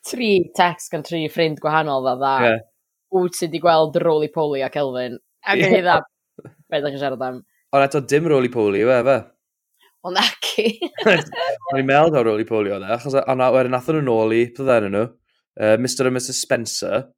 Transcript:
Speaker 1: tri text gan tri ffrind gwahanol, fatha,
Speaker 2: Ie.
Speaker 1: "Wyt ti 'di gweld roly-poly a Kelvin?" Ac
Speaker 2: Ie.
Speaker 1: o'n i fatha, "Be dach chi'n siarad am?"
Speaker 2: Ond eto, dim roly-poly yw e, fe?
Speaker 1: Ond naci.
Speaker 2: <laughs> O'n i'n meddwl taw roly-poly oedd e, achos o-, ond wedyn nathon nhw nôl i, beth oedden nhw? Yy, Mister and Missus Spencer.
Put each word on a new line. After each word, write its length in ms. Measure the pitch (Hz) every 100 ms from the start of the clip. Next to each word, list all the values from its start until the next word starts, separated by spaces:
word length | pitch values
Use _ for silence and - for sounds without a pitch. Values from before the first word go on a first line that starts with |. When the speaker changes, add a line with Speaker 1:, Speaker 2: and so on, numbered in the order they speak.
Speaker 1:
tri 240 | - 240 233 196 175
text 360 | - 175 165 -
gan 140 | 160
tri 200 | 151 170 151
ffrind 320 | - 165 151
gwahanol, 460 | 151 156 156 135 131
fatha, 240 | 127 135 135 120
Speaker 2:
Ie. 60 | 113 113 _ _ _ _
Speaker 1:
"Wyt 220 | 190 180 -
ti 120 | 170
'di 80 | 165
gweld 360 | 170 160 156 160
roly-poly 640 | 170 156 151 165 151 139
a 40 | 131
Kelvin?" 460 | 147 143 127 127 120 _ _
Ac 180 | - 196
Speaker 2:
Ie. 80 | 190
Speaker 1:
o'n 80 |
i 60 | 185
fatha, 240 | 175 165 - _ _ - - _
"Be 160 | _ 156
dach 140 | 143
chi'n 60 | 139
siarad 220 | 139 127 131
am?" 140 | 127 - _ _
Speaker 2:
Ond 120 | 139
eto, 160 | 139 151
dim 280 | 123 143 165
roly-poly 540 | 143 127 123 104 98 113
yw 60 |
e, 60 | 127
fe? 120 | 120 127 104 _ _ _ _ _ _ _
Speaker 1:
Ond 120 | 180 185
naci. 520 | - - - - 220 220 349 - 220 175
Speaker 2:
<laughs> 480 | 151 480 508 - -
O'n 140 | 135
i'n 60 | 135
meddwl 240 | 139 160
taw 80 | 151
roly-poly 480 | 113 107 117 110 104
oedd 140 | 98 95
e, 60 |
achos 240 | 120 139 135
o-, 60 | 131
ond 180 | 131
wedyn 300 | 127 127 127
nathon 240 | 127 123 156
nhw 80 | 135
nôl 260 | 113 110
i, 80 | 113 120
beth 160 | 123
oedden 300 | 135 117 104
nhw? 80 | 101 120 _ _ _ _ -
Yy, 180 | 107 110
Mister 320 | 123 - 127
and 80 | 127
Missus 240 | 127 127
Spencer. 640 | - 127 110 - 90 101 135